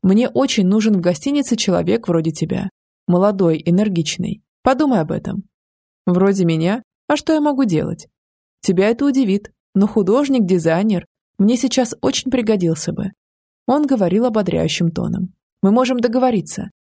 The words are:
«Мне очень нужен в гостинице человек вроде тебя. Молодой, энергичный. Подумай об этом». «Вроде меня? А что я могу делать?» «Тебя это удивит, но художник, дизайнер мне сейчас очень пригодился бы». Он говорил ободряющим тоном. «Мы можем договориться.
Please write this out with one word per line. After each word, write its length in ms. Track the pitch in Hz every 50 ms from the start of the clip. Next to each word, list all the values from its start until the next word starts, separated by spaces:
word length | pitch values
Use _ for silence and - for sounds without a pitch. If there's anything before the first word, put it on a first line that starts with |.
| -
«Мне 240 | 185 190 214 254
очень 400 | 240 - - 277 269 - 226 190
нужен 300 | 180 202 220 208 226 214
в 40 | 185
гостинице 540 | 170 175 180 - - 277 285 294 277 - 247
человек 520 | 220 - - 180 175 165 175 208 233 226
вроде 240 | - 170 165 160 165
тебя. 380 | 156 - 160 - 185 185 - 190 _ _ _ _ _ _ _
Молодой, 540 | - 175 175 190 208 202 190 190 165 160 151 -
энергичный. 800 | 170 175 185 220 220 185 170 156 - - - - - - - _ _ _ _
Подумай 380 | _ - 269 247 311 285 254 185
об 120 | 156 -
этом». 340 | - - - - - 202 - _ _ _ _ _ _ _ _ _ _ _ _
«Вроде 400 | - 175 180 190 196 196 196 180
меня? 380 | 170 165 160 160 180 208 262 - _ _ _ _
А 80 | - 294
что 180 | 294 - - 320
я 80 | 311
могу 220 | 294 302 285 254 269
делать?» 440 | 214 165 151 - - 170 - - _ _ _ _ _ _ _ _ _ _ _
«Тебя 280 | - - 190 175 190 214
это 160 | 233 233 277
удивит, 460 | 285 247 269 269 190 190 202 - - _ _ _ _ _
но 140 | 190 202
художник, 580 | 208 - 226 196 180 214 269 294 277 269 247 208
дизайнер 600 | 175 185 175 160 165 160 175 202 220 202 170 - _ _ _ _ _ _
мне 200 | - 196 214 254
сейчас 380 | 240 277 254 - 269 247 226 - _
очень 300 | - 262 269 - - 262
пригодился 640 | 247 254 226 214 220 196 180 165 160 160 - - 160
бы». 180 | - - 190 - _ _ _ _ _ _ _ _ _ _
Он 180 | - 254 302 302
говорил 400 | 269 277 226 196 170 180 220 233
ободряющим 680 | 254 214 220 202 190 165 165 165 156 - - 175 165
тоном. 420 | 165 - - - - - 180 - _ _ _ _ _ _
«Мы 100 | - 196
можем 280 | 208 247 262 240 262 247
договориться. 680 | 226 247 226 254 247 254 240 190 151 - - - 180 190 _ _